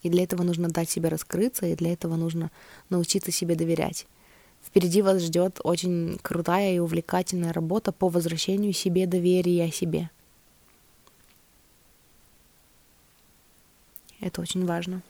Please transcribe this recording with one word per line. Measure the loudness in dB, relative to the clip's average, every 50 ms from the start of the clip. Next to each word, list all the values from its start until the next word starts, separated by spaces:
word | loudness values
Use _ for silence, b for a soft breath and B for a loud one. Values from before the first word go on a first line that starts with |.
| 0
И | 4
для | 4 4
этого | 2 2 0 0
нужно | 0 0 0 0 -2 0
дать | 0 0 -2 -2
себе | -2 -2 0 0
раскрыться, | -2 -2 -6 _ -2 0 0 0 -2 -2 -2
и | -2 -2
для | 0 0 -2
этого | -2 -2 -2 -2 -2
нужно | 0 -2 -2 -2 -4 -4 -6 B B B B B B B B
научиться | 0 0 0 0 0 -2 -2 -2
себе | -4 -4 0 0 0
доверять. | 0 2 0 0 0 0 -2 -4 -8 -14 b b b b b b b b b b b -20
Впереди | 2 4 4 4 6 4 4
вас | 4 6 4 4
ждёт | 2 0 2 2 0 0 -2 -4 -2
очень | 0 0 0 0 0 0 0 -2 -4 -6 -6
крутая | -6 -4 -4 -2 0 0 2 2 2 2 2
и | 2
увлекательная | 0 0 0 -2 -2 -2 -2 -2 -2 -2 -2 -2 -2 -2
работа | -2 -2 -2 0 -2 -2 -2 -4
по | -2 _ 0 2
возвращению | 2 2 0 0 -2 -4 -2 -2 0 0 0 0
себе | -2 0 0 0 2 2 2
доверия | 2 0 2 4 4 4 4 4 2 2 2 2
о | 0
себе. | -2 -4 -4 -2 -2 -2 -4 -6 _ _ _ _ _ _ _ _ _ _ _ _ _ _ _ _ _ _ _ -20 _ _ -20 _ _ _ _ _ _ _ _ _ _ _ _ _ _ _ _ _ _ _ _ _ _ _ _ _ _ _ _ _ _ _ _ _ _ _ _ _ _ _ _ _ _ _ _ _ _ _ _ _ _ _ _ _ _ -20 _ -20 -14 _
Это | -8 -6 -6 -6
очень | -8 -6 -4 -2 -2
важно. | -2 -2 -4 -4 -6 -8 -10 -12